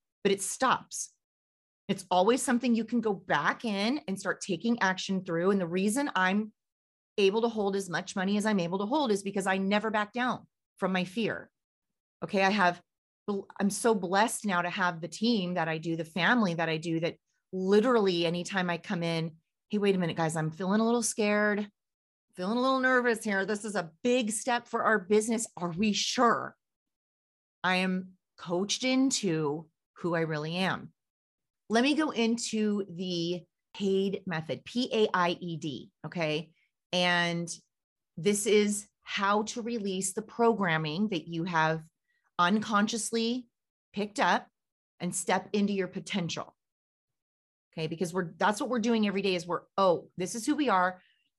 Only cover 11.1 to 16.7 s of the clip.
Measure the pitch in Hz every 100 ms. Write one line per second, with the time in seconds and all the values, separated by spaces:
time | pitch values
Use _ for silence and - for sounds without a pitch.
11.1 | 233 190 87 - _ _ _ _ _ _
12.1 | - - 196 190 208 180 175 _ _ _
13.1 | _ - 202 - - 202 - 240 214 180
14.1 | 196 233 - 208 175 175 185 180 165 165
15.1 | - 226 220 180 175 160 160 165 165 160
16.1 | - 175 247 196 165 160